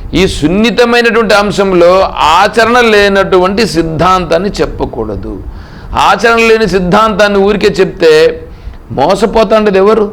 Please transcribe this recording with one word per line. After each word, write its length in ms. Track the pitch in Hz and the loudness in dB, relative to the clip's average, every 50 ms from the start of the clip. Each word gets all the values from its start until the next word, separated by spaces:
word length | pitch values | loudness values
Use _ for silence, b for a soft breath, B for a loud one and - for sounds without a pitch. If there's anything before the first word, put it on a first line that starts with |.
| B B 135 160 | B B -2 0
ఈ 60 | 185 180 | 0 0
సున్నితమైనటువంటి 1040 | - - 143 156 180 208 226 240 185 233 240 233 240 240 233 233 214 233 226 - 208 | -2 -2 -2 -2 0 0 0 0 2 0 0 2 2 0 0 0 0 0 0 2 2
అంశంలో 580 | 202 208 202 147 180 202 196 185 175 170 175 185 190 185 - - - 147 151 160 | 0 0 0 0 0 0 0 2 4 4 4 4 2 0 -2 -2 -2 0 2 2
ఆచరణ 440 | 180 208 208 - 233 226 226 240 247 | 2 2 0 2 0 0 2 2 2
లేనటువంటి 840 | 240 226 208 208 202 202 196 196 190 165 190 180 180 190 202 226 226 | 2 2 2 2 2 2 2 0 0 2 2 0 0 0 0 -2 -2
సిద్ధాంతాన్ని 840 | 165 151 165 165 160 160 147 165 185 185 185 175 151 165 170 196 202 - - | -2 -2 -2 -2 -2 -2 -2 0 2 2 0 0 -2 -2 -2 -2 -4 -4 -4
చెప్పకూడదు. 800 | 147 135 - - 139 120 - 120 110 107 101 95 101 110 104 92 - - B B B B B B B B - 123 147 175 | -6 -6 -4 -8 -8 -8 -6 -8 -8 -6 -8 -8 -8 -10 -12 -12 -12 -14 B B B B B B B B -2 0 2 2
ఆచరణ 320 | 202 185 220 233 233 226 226 226 | 2 2 2 0 2 2 2 2
లేని 180 | 220 220 220 175 | 2 2 0 0
సిద్ధాంతాన్ని 680 | 175 196 180 175 202 214 220 220 202 190 208 202 202 196 | 0 -2 0 0 2 2 2 0 2 0 0 2 2 2
ఊరికే 320 | 196 202 208 185 214 202 - 196 | 2 2 0 0 0 -2 0 0
చెప్తే 340 | 185 165 - - 170 160 156 156 165 165 - - - B B B B B B B - - | -2 -2 -2 0 2 4 4 4 4 2 0 -4 -12 B B B B B B B -16 -10
మోసపోతాండేది 880 | 113 120 139 170 202 202 233 196 196 226 220 202 220 214 214 208 190 190 | -4 -2 0 0 0 0 -2 0 0 0 0 2 0 0 2 2 2 2
ఎవరు? 280 | 196 214 220 220 208 214 | 2 2 2 2 0 -4